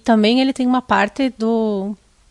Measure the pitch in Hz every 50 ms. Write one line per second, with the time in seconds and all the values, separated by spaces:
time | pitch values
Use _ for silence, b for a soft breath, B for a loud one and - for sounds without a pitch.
0 | - - 226 214 214 214 240 254 262 269 269 - 254 247 254 254 247 - 208 202
1 | - 302 - - 269 262 - - 220 220 233 226 220 214 208 196 190 202 208 -
2 | _ _ _ _ _ _